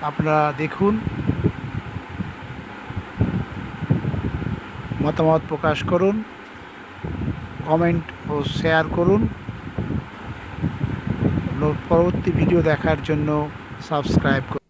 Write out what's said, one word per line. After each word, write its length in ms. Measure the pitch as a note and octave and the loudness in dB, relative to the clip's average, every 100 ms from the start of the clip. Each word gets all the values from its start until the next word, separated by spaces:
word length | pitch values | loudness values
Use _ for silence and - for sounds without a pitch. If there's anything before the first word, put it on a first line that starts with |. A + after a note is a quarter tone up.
| D3+ | -6
আপনারা 440 | C#3+ D#3 D3+ D3+ C#3 | 0 4 4 4 2
দেখুন, 360 | D3+ - G3 A3 - - - - - - - - - - - - - - - - - - - - - - - - - - - - - - - - - - - - - - - - | -4 2 2 2 -2 -4 -2 2 2 0 -6 -8 -8 -10 -10 -8 -8 -8 -12 -12 -12 -14 -10 -10 -8 -2 0 0 -4 -8 -10 -8 0 0 2 -2 -2 -4 -4 -6 -8 -12 -8 -2
মতামত 400 | D3 D3+ D#3+ D#3+ D#3 | 0 4 4 4 2
প্রকাশ 300 | D3+ D#3+ D3+ D3 | 0 2 0 2
করুন, 260 | F3 F#3+ G#3+ G#3+ - - - - - - - - - - - - - D3 | 4 4 2 -4 -12 -16 -16 -16 -16 -16 -12 -8 -4 -4 -4 -8 -10 0
কমেন্ট 380 | D#3+ E3+ E3+ D#3+ - - | 4 4 2 -2 -10 -4
ও 20 | D3 C#3+ - | -2 -2 0
শেয়ার 260 | E3 D#3+ D#3 E3+ | 4 4 4 4
করুন। 240 | F3 G3+ A3+ - - - - - - - - - - - - - - - - - - - - - - - D3+ D3 - | 6 6 4 -2 -10 -12 -8 -6 -2 -4 -4 -14 -12 -12 -12 -4 -4 -2 -4 -2 -4 0 2 2 -2 0 0 0 2
পরবর্তী 420 | E3+ F3 F#3 - E3 | 4 4 2 2 2
ভিডিও 200 | D#3+ F3 D#3+ | 4 6 4
দেখার 280 | D3 D#3+ D#3 C#3+ | 4 2 0 2
জন্য 400 | D3+ D3+ D3+ D3+ - - - - | 0 2 0 0 -6 -14 -14 -2
সাবস্ক্রাইব 560 | D3+ C#3 - C#3+ C3+ C3 | -2 2 2 4 2 0
করুন। 160 | - _ | -8 _